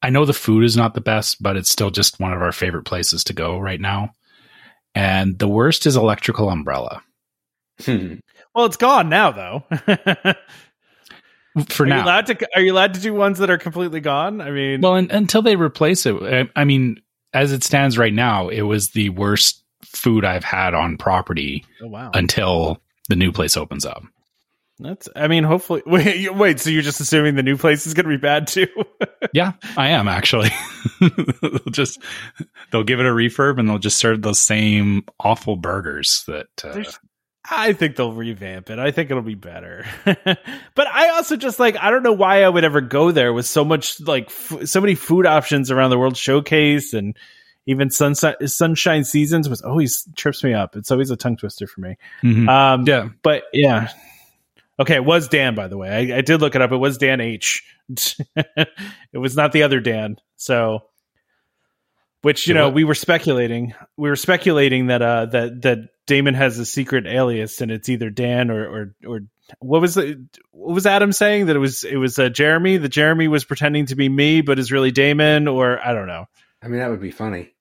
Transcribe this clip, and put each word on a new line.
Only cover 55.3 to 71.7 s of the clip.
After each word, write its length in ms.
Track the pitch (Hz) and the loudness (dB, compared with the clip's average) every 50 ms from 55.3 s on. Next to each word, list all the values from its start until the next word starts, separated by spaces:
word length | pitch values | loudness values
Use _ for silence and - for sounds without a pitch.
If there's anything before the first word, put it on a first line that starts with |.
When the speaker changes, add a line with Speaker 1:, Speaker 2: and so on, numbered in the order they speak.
| 156 151 135 131 117 | 0 0 2 0 -2
Speaker 3:
by 140 | 107 98 95 | -4 -6 -8
the 100 | 95 98 | -8 -10
way. 120 | 95 95 101 110 123 127 | -8 -6 -4 -4 -2 -2
I, 60 | 123 127 | -2 -2
I 40 | |
did 200 | 139 131 160 165 | 2 2 2 2
look 140 | 151 147 - | 2 2 2
it 60 | 131 | 2
up. 100 | 127 123 | 0 2
It 60 | 127 127 | 2 0
was 200 | 131 143 135 120 | 0 -2 -2 0
Dan 240 | 135 131 135 127 | 0 0 0 0
H. 420 | 117 113 113 104 - - - - - _ _ _ _ _ | -2 -4 -6 -6 -4 -4 -4 -4 -8 _ _ _ _ _
<laughs> 360 | 135 123 - - - - 143 _ _ 156 156 _ _ - 160 - _ - 196 202 - - - _ _ | -8 -6 -6 -6 -6 -8 -12 _ _ -4 -4 _ _ -2 -2 -2 _ -18 -18 -18 -18 -20 -20 _ _
It 40 | 127 | -6
was 180 | 127 135 127 | -6 -4 0
not 160 | 143 147 151 | 2 0 2
the 120 | 147 151 151 | 4 4 4
other 180 | 143 135 131 | 4 2 0
Dan. 340 | 113 120 113 110 107 107 110 - _ _ _ _ | 0 -2 -4 -4 -4 -8 -10 -12 _ _ _ _
So, 460 | - - 131 120 117 113 110 110 - _ _ _ _ _ _ _ _ _ _ _ _ _ _ _ _ _ _ _ _ _ _ _ _ _ _ _ | -6 -2 0 0 0 0 -2 -4 -8 _ _ _ _ _ _ _ _ _ _ _ _ _ _ _ _ _ _ _ _ _ _ _ _ _ _ _
which, 260 | _ 151 147 - - 165 | _ -2 0 0 0 0
you 60 | 170 | 2
Speaker 1:
It 40 | 160 | 4
Speaker 3:
know, 120 | 151 143 | 4 4
Speaker 1:
wa- 40 | 131 | 4
Speaker 3:
we 80 | 151 160 | 2 2
were 120 | 151 151 | 2 2
speculating. 800 | - - - 170 165 - 170 139 123 123 117 117 117 120 120 113 - - _ _ - | -2 2 0 0 2 2 0 0 0 0 -2 -2 -4 -6 -8 -10 -14 -20 _ _ -6
We 120 | 147 147 | -2 -2
were 60 | 143 | -2
speculating 720 | 135 - - 185 175 - 190 165 147 143 135 127 127 127 127 | -2 0 0 0 2 2 2 4 4 4 4 4 2 0 2
that, 140 | 127 120 | 2 2
uh, 240 | 120 117 120 117 113 117 | 2 2 0 0 -2 0
that, 340 | 117 123 117 117 117 123 120 | -2 -2 -2 -2 -8 -2 0
that 160 | 139 120 110 110 - _ _ _ - | 0 0 0 -4 -16 _ _ _ 0
Damon 260 | 143 139 139 143 131 | 2 2 2 2 2
has 220 | 131 139 131 113 117 | 2 0 0 0 -2
a 60 | 120 | -8
secret 420 | - - - 135 131 139 127 110 82 | -6 -6 -6 -4 -2 -2 -4 -2 -2
alias, 540 | 117 127 131 123 120 110 107 110 - - | -2 0 0 0 0 -2 -6 -6 -6 -8
and 100 | 131 113 | -6 -6
it's 180 | 113 110 - - | -6 -6 -4 -4
either 200 | 127 117 117 110 | -4 -4 -4 -8
Dan 420 | 104 107 123 120 120 123 127 120 | -6 -4 -4 -2 0 0 0 0
or, 140 | 113 107 110 | -2 -4 -6
or, 300 | 87 76 107 104 98 101 _ - | -8 -8 -10 -12 -12 -14 _ -16
or 140 | - 120 110 101 107 _ _ _ _ - _ | -12 -12 -12 -12 -14 _ _ _ _ -20 _
what 220 | - 127 139 165 | -6 0 2 2
was 160 | 165 180 165 190 | 2 2 2 0
it? 200 | 170 139 151 135 127 - _ - _ _ | -2 -2 -6 -10 -16 -20 _ -20 _ _
What 220 | _ 76 92 139 170 | _ -16 -10 -4 -4
was 100 | 185 190 | 0 2
Adam 260 | 202 196 202 208 202 | 2 4 4 2 2
saying? 360 | 196 - 208 208 208 208 202 170 | 2 2 2 2 2 2 2 2
That 80 | 156 | 2
it 40 | 139 | 2
was, 240 | 139 139 | 2 0